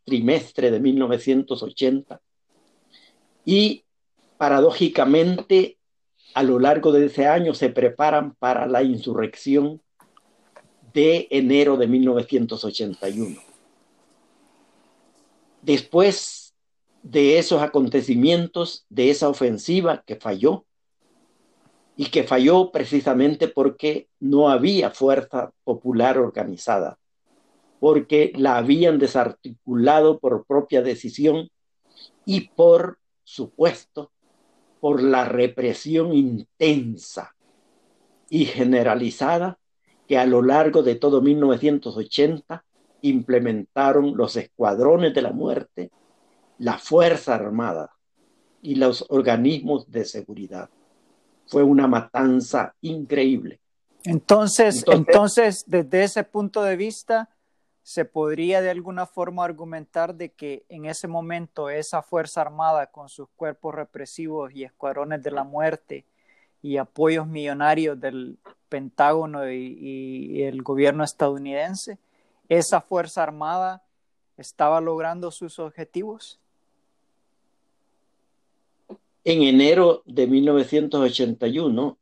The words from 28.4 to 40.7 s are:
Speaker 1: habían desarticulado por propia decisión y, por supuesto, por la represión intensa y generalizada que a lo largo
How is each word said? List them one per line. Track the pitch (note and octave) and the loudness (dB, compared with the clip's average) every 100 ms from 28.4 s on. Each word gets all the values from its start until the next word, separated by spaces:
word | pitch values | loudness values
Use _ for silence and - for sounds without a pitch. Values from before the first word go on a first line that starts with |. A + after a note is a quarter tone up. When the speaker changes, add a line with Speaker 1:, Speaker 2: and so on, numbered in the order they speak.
| C3+ B2 | 0 2
Speaker 1:
habían | A#2+ D#3 E3+ D3+ | 2 4 4 2
desarticulado | C3+ C3+ A#2+ - B2+ A#2 - A#2+ B2+ D#3 D#3 D#3 | 2 0 -2 -4 -16 -16 -6 0 4 6 4 2
por | C3 A2+ - | -2 -2 0
propia | C#3+ C#3+ C3+ | -2 2 0
decisión | B2+ A#2+ C3 C3 D3+ D#3 E3+ _ _ _ _ _ - _ - | 0 -4 -10 -2 0 0 -6 _ _ _ _ _ -20 _ -4
y, | F#3+ - | -4 -4
por | - E3+ E3+ F3+ - _ _ | 4 6 6 4 -8 _ _
supuesto, | _ - A2+ - E3 D#3+ _ D3+ - _ _ _ _ _ _ _ | _ -12 -12 0 0 0 _ -18 -18 _ _ _ _ _ _ _
por | D3 C#3 | -2 2
la | C3+ C3 A#2+ | 2 2 0
represión | A#2+ B2 - B2 A#2 D3 D#3+ E3 | 0 -2 -2 -4 -6 -4 -2 2
intensa | D3 C3 A2+ - _ D#3 D3 A#2+ G2+ - - - _ _ _ _ _ _ _ _ _ _ | 2 0 -2 -10 _ 0 0 -4 -10 -14 -16 -16 _ _ _ _ _ _ _ _ _ _
y | D#3+ C#3+ | -2 -2
generalizada | - B2 B2+ A#2 A2 A#2+ - C3+ E3+ F#3 F3+ _ _ _ _ _ | 0 2 2 2 0 -2 -4 -2 -2 -2 -8 _ _ _ _ _
que | C3 | 2
a | B2+ | 4
lo | B2 | 4
largo | B2+ C#3+ D#3 | 4 4 4